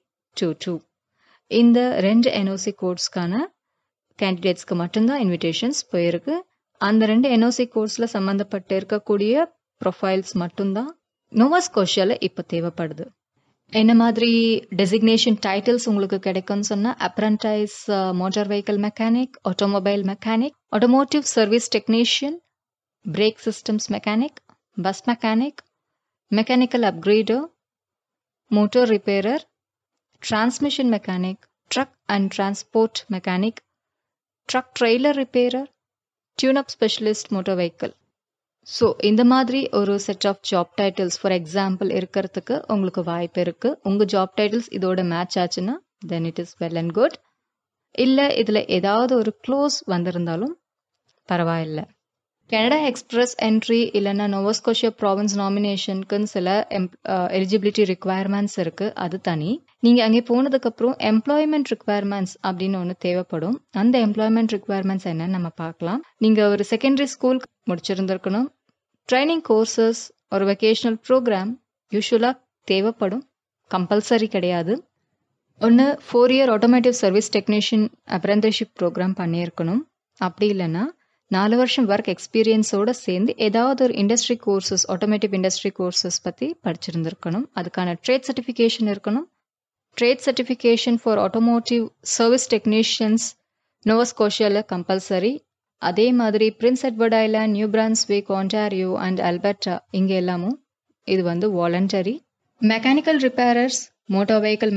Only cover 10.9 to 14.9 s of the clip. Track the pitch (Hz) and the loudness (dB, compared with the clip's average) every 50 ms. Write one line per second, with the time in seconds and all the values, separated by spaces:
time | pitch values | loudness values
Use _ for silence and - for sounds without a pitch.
10.9 | 339 _ _ _ _ _ _ _ - 220 233 285 330 359 359 - - 220 190 - | -10 _ _ _ _ _ _ _ 2 2 4 4 4 2 0 0 0 0 0 2
11.9 | - 202 185 196 - - - 185 - - 170 - 175 170 165 170 165 180 170 151 | 2 2 2 2 0 -2 -4 -6 -6 -6 -8 -6 -4 -4 -4 -4 -4 -6 -8 -8
12.9 | 151 151 170 - _ _ _ _ _ _ _ _ _ _ _ - - 220 214 220 | -8 -10 -14 -16 _ _ _ _ _ _ _ _ _ _ _ -4 0 4 4 6
13.9 | 233 226 233 233 220 220 233 233 233 226 226 226 226 - - - 190 175 202 180 | 6 6 6 4 2 2 2 2 2 2 2 2 0 -2 -4 -6 -2 0 0 2